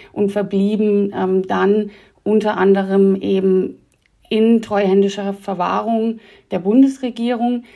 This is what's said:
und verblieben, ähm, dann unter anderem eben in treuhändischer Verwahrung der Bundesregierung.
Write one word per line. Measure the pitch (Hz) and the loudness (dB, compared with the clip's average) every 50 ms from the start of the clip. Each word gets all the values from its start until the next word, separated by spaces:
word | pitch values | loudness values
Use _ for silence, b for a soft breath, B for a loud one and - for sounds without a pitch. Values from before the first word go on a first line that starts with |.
| B B | B B
und | B - 208 196 | B -2 -2 -2
verblieben, | - 208 196 202 202 196 196 208 214 202 220 214 202 202 202 202 - | -2 -2 -4 -2 0 0 0 0 0 0 0 2 2 0 0 -2 -2
ähm, | - 190 185 185 190 185 | -4 -2 0 0 -2 -2
dann | 185 196 185 185 196 208 220 214 208 B B B B B B - | -2 -2 0 2 2 2 2 0 -4 B B B B B B -4
unter | 202 214 220 208 214 214 | 0 0 2 2 0 0
anderem | 180 185 196 196 196 190 190 190 196 196 196 190 | 2 2 2 2 2 2 0 2 2 4 4 2
eben | 190 196 202 196 190 185 190 185 185 185 - - - _ _ _ _ _ _ _ _ _ - | 0 0 -2 -2 0 2 2 2 2 0 -2 -8 -14 _ _ _ _ _ _ _ _ _ -4
in | 226 220 220 226 233 220 | 0 2 4 4 2 2
treuhändischer | 226 214 214 202 208 190 190 196 196 196 196 208 196 202 202 | 0 -2 -2 0 2 2 4 4 2 2 0 -4 -8 -8 -8
Verwahrung | 202 - - 190 170 175 180 185 208 214 226 226 226 220 226 226 226 B B B B B B | -8 -8 -8 -6 -4 -4 -2 -2 -4 -2 -2 -2 -2 -2 -4 -6 -8 B B B B B B
der | 196 180 | -8 -4
Bundesregierung. | 175 196 220 262 269 269 269 - 262 247 240 - 233 240 247 226 240 240 247 240 240 B B | -2 2 4 4 4 4 2 -4 -8 -8 -6 -4 -4 -4 -2 -2 -2 -2 -4 -4 -8 B B